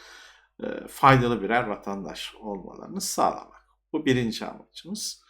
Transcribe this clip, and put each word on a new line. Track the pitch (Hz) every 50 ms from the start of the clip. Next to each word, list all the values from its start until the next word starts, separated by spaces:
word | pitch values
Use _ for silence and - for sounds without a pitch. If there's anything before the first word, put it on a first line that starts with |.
| - - - - - - - - _ _ _ - -
e, | - - - -
faydalı | - - - - 135 135 127 120 120 120 101
birer | 95 95 113 120 117
vatandaş | 107 101 - - 101 98 98 92 78 - - - - -
olmalarını | - 107 107 101 95 82 - - - - - 170 190
sağlamak. | 185 - - - - 87 - - - - - - _ _ _ _ _ - -
Bu | 151 131
birinci | 135 123 127 120 113 107 - 110
amacımız. | - - - - _ - - - 160 208 220 - - - - _